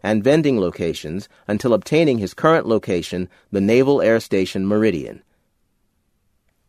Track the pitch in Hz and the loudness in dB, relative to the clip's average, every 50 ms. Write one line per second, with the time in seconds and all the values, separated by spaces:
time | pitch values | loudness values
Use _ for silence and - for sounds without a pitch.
0 | - 98 107 110 101 131 147 165 156 143 131 110 92 87 85 - 95 82 78 - | -2 0 0 2 2 2 2 4 2 2 2 2 0 -2 -2 -4 -4 -4 -4 -6
1 | - 76 82 95 - _ _ _ _ - 104 104 - 127 113 98 - - 156 156 | -8 -10 -10 -10 -12 _ _ _ _ -6 -4 -2 2 2 0 0 0 0 0 2
2 | 170 147 127 113 98 90 - - - 156 160 160 - - 113 104 - - 98 87 | 2 2 2 0 -2 -6 -6 -2 0 2 2 2 0 0 -2 -2 0 -2 -4 -4
3 | 85 - - 90 92 87 _ _ _ _ - 98 98 101 113 127 135 135 143 131 | -4 -6 -6 -6 -6 -8 _ _ _ _ -2 0 2 4 4 4 4 4 2 2
4 | - 107 113 - - - - 98 95 - - 101 95 98 104 107 110 110 87 78 | 2 2 2 0 0 -2 -2 -2 -2 -2 -4 -4 -2 0 0 2 2 0 0 -2
5 | 65 50 - - _ _ _ _ _ _ _ _ _ _ _ _ _ _ _ _ | -8 -10 -14 -18 _ _ _ _ _ _ _ _ _ _ _ _ _ _ _ _
6 | _ _ _ _ _ _ _ _ _ _ _ _ _ | _ _ _ _ _ _ _ _ _ _ _ _ _